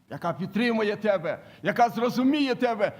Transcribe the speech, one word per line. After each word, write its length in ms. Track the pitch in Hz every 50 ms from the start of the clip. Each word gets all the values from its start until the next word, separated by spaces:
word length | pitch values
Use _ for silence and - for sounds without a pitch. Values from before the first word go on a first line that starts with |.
| _ -
яка 240 | - - - 175 165
підтримує 640 | - 190 185 - 202 240 240 233 220 220 208 208
тебе, 440 | 202 208 214 196 185 156 165 131 - - - - - -
яка 260 | 175 202 - 240 240
зрозуміє 680 | 160 226 233 247 - - 254 262 294 302 285 269 240
тебе, 360 | - 254 240 226 208 208 170 - -